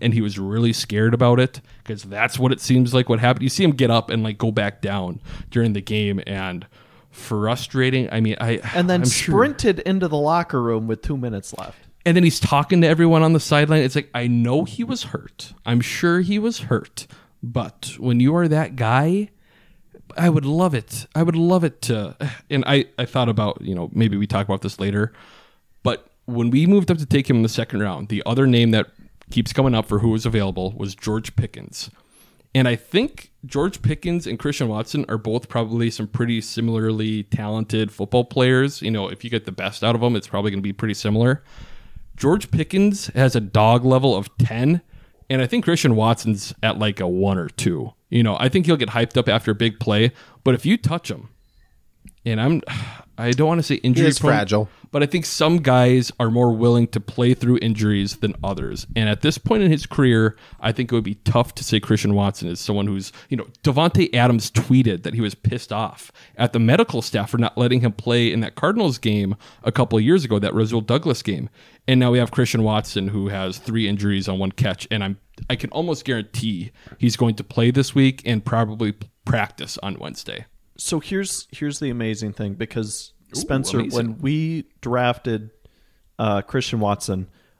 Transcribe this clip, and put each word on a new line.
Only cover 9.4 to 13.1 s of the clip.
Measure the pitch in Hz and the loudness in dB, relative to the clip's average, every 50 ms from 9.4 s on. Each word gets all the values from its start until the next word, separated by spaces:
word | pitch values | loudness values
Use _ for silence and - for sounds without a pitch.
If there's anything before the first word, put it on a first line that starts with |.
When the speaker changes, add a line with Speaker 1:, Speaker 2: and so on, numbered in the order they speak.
| 247 294 294 - - 220 180 165 | 2 2 0 0 0 0 0 0
Speaker 2:
into | - 185 190 190 185 | -2 -2 -2 0 0
the | 160 151 | -2 0
locker | 147 147 151 165 170 165 - 143 127 | 0 0 2 0 0 0 -2 -2 -2
room | 120 117 113 110 113 | 0 0 0 -2 -2
with | 110 110 - - | -4 -4 -4 -4
two | - 147 | -6 -6
minutes | 135 123 120 107 98 - - - | -4 -4 -6 -6 -8 -10 -10 -12
left. | - 92 87 - - - - - _ - | -12 -14 -14 -16 -20 -20 -20 -18 _ 0
Speaker 1:
And | 170 165 | 2 4
then | 180 175 | 6 6
he's | 165 - - | 4 4 2
talking | - - 147 139 147 - 190 175 | 0 2 2 2 2 2 4 4
to | 170 | 6
everyone | 151 160 156 170 165 | 6 6 4 6 6